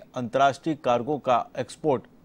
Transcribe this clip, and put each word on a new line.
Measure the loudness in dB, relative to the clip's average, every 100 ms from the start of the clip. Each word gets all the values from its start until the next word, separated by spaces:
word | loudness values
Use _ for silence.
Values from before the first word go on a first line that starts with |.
| -10 -10
अंतर्राष्ट्रीय | -2 2 2 2 -6 -4
कार्गो | 0 0 0 -4
का | 0 0 0 -8
एक्सपोर्ट | -10 -4 -2 -2 -4 _